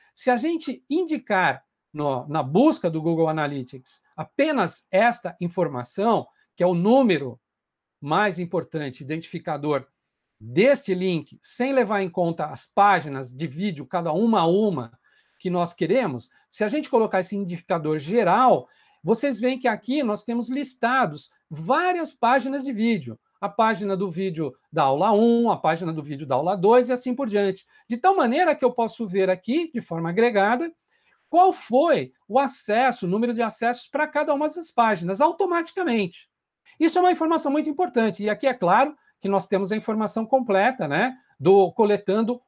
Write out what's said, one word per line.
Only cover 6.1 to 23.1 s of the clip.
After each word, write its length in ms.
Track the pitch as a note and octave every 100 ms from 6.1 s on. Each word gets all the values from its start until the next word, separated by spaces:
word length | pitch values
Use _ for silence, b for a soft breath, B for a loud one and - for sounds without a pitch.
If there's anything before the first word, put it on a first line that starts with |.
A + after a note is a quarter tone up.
| G3 - b b -
que 80 |
é 40 | F3+
o 60 |
número 640 | F3 F#3+ C4 B3 D#3+ C3+ A#2 _ _ _ _ _ _
mais 400 | C#3+ E3 G#3 E3
importante, 640 | F3 F#3 - D#3+ C#3+ B2+
identificador 840 | C3 D#3+ D#3+ F3 F3 D#3 D3 C#3+ - _ _ _ _ _
deste 540 | A2 B2+ A#3+ C#4 -
link, 440 | F3+ F#3 E3+ - -
sem 320 | - - B3+
levar 280 | C4+ G#3+ G#3
em 80 | F#3+
conta 360 | F3+ E3+ E3 D#3
as 200 | C#3+ -
páginas 680 | - G3+ F#3 D3 C3+ C3
de 120 | B2+ D#3+
vídeo, 400 | C#3 G3+ D3 D3+
cada 280 | F3+ E3+
uma 280 | D#3 A3+ A3
a 60 | E3
uma, 500 | F#3 G#3+ D#3+ A#2 _ _ _ _ _
que 120 | F#3+
nós 240 | F3 E3+
queremos, 560 | - D#3+ A#3+ G#3+ B2 - _ _
se 140 | -
a 60 | G#3+
gente 200 | C#4+ C#4
colocar 300 | B3+ A3 F#3+
esse 160 | F3+ G3+
identificador 640 | F#3+ E3+ - F3 D#3 D#3
geral, 680 | C#3+ A3+ F#3 G3 B3+ D#3+ - b b b
vocês 360 | D#3+ A3 C#4+ A3
veem 180 | B3 C4
que 100 | B3+
aqui 360 | G#3 - C#4
nós 200 | B3 G#3
temos 260 | - A#3 A3+
listados 840 | C4 C#4 - A#3 C4 G#3 D3 - _ -
várias 640 | D3+ D#3+ C#4 F4+ F4+ D#4
páginas 500 | - A#3 C4+ B3+ C#4
de 100 | C4+
vídeo. 440 | A3 A3+ A3 B2